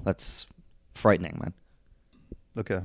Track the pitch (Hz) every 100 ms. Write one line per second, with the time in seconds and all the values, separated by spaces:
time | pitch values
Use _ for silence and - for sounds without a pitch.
0 | 98 90 - - - - - - - -
1 | 107 101 85 - - - - - - -
2 | _ - - - - - 104 95